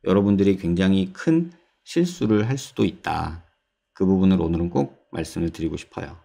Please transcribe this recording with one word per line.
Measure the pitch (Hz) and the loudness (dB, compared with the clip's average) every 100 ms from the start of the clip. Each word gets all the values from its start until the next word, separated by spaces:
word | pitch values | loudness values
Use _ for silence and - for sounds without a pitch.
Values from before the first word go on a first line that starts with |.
| - | 2
여러분들이 | 95 98 101 98 95 | 2 4 4 4 2
굉장히 | 85 85 95 95 92 | 0 0 2 2 0
큰 | - - 160 170 - _ _ | -4 0 2 0 -10 _ _
실수를 | - - 175 - 113 107 107 | -6 -2 -2 -2 0 2 2
할 | 135 | -4
수도 | - - 107 | -6 -2 -2
있다. | - - 78 80 82 _ _ _ _ _ | -2 -6 -6 -6 -10 _ _ _ _ _
그 | - 95 | -2 2
부분을 | 95 95 95 | 4 4 2
오늘은 | 82 85 85 | 2 -2 -2
꼭 | 69 69 - _ | -2 -4 -8 _
말씀을 | - 78 - 82 | -10 -8 -4 -6
드리고 | 82 82 78 | -4 -6 -6
싶어요. | - - 85 85 | -12 -14 -14 -16